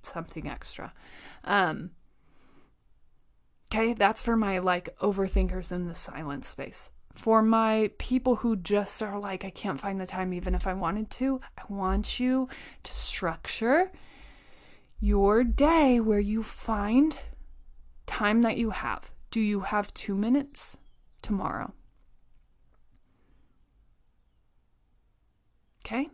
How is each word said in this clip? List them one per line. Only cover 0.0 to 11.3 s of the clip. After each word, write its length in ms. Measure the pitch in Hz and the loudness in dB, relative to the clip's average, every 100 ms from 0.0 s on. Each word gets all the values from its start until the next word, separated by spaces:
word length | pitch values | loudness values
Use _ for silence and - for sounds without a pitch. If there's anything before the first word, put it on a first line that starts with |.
something 460 | - 170 165 160 151 | -10 -10 -10 -10 -10
extra. 460 | - - - - - - - - - | -10 -12 -14 -14 -16 -20 -20 -20 -14
Um, 480 | - 202 175 156 165 - - _ _ - - - _ _ _ _ - _ _ _ _ _ _ | 0 2 2 -2 -10 -16 -20 _ _ -20 -20 -20 _ _ _ _ -20 _ _ _ _ _ _
okay, 220 | 220 226 | 0 0
that's 300 | 220 202 226 | 4 2 2
for 120 | - 226 | 0 2
my, 220 | 202 185 | 2 0
like, 400 | 185 180 - - | 0 0 -4 -2
overthinkers 720 | 208 196 190 196 180 185 170 | 0 0 2 2 2 0 -4
in 160 | 180 175 | -4 -4
the 60 | |
silent 520 | 165 - 147 156 143 - | -6 -10 -8 -8 -8 -10
space. 440 | - 139 - - - - | -12 -12 -12 -14 -20 -20
For 300 | - 226 220 | -4 4 4
my 480 | 220 226 220 220 214 - | 6 4 4 2 2 -2
people 380 | - 254 254 240 | -2 0 2 2
who 180 | 233 208 | 2 0
just 480 | 170 208 202 - | 2 2 2 -2
are 160 | 214 202 | -4 -4
like, 260 | 202 185 196 | -6 -8 -8
"I 40 | |
can't 280 | - 202 226 | -6 -6 -4
find 200 | 202 190 | -4 -6
the 80 | 185 | -6
time 260 | 185 185 | -4 -4
even 220 | 180 180 180 | -2 0 0
if 100 | 196 | 0
I 80 | |
wanted 380 | 185 170 208 214 | -2 -2 -2 -6
to," 300 | - 269 | -2 -2